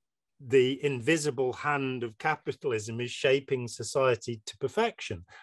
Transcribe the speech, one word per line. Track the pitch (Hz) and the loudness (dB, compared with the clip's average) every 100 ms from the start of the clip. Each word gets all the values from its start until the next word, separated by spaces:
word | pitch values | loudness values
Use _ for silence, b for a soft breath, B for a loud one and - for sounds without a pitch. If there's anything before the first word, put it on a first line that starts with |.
| _ _ _ _ | _ _ _ _
the | 135 135 127 135 | 4 6 6 2
invisible | 147 127 117 160 147 123 127 | -2 -2 0 2 0 0 -2
hand | 117 147 143 135 127 | -2 -2 0 -2 -4
of | 117 110 | -6 -4
capitalism | 156 151 - 127 151 110 107 113 | -2 -2 -4 -6 -2 -2 -2 -6
is | 120 | -6
shaping | - 143 139 135 131 120 | 0 4 4 2 -4 -4
society | - 117 143 131 120 - 113 - | -8 -4 2 4 2 -2 -10 -10
to | - | -6
perfection. | 135 - 240 - - 90 87 B | -4 0 0 -2 -8 -10 -10 B